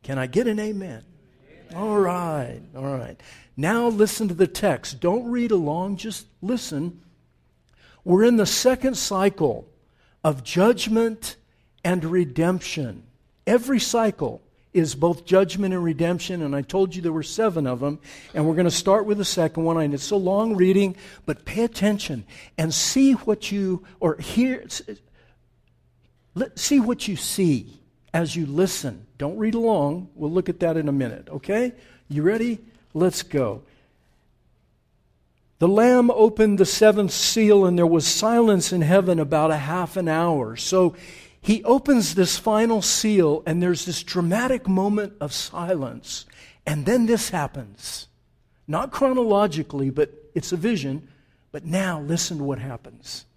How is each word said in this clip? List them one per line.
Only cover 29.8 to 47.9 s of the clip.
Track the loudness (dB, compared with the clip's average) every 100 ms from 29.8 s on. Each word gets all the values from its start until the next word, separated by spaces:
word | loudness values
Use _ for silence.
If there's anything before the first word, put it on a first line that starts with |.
| 0 -2 -10
We'll | -8 -2
look | -2 -2
at | -2
that | 0 0
in | 0
a |
minute, | 0 -2 -6 -12
okay? | -12 -4 -2 -2 -6 -20 _ _
You | 0
ready? | 0 2 -2 -4 -10 _ _
Let's | 0 0 0
go. | -4 -2 -2 -4 -14 _ _ _ _ _ _ _ _ _ _ _ _ _ _ _ _ _ _ _
The | 2
Lamb | 4 6 6 4
opened | 6 4 6 2 4
the | 2
seventh | 6 6 6 0
seal, | -2 -2 2 6 6 6
and | 4
there | 4
was | 4 2
silence | 0 2 4 4 4 2
in | 0
heaven | 4 4 4 0
about | 2 2 2
a | 0
half | -2 -4 -4 -4
an | -2
hour. | 0 2 0 -4 -8
So | 0 2 2 0 -20 -20 -20 _
he | 0 0
opens | 4 2 4 2 2
this | 0 0 0
final | 0 2 2 2
seal, | 0 0 2 4 4 2 -2
and | 0
there's | 0 0 -4
this | -8
dramatic | -6 -2 0 0 0 -2 0
moment | 0 2 0 -4 -8
of | -8
silence. | -8 -10 -8 -4 -4 -4 -10 -14 -14 -14 -20 -20 _ -6
And | -4 0
then | 2 2
this | 0 0
happens. | -4 -6 -8 -16 -16 -14